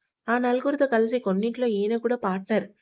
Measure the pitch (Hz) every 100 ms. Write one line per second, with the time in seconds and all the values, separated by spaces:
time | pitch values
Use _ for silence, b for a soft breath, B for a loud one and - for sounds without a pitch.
0 | _ _ - 240 247 247 277 285 269 233
1 | 226 240 208 190 226 233 247 202 208 233
2 | 233 240 208 190 190 214 202 _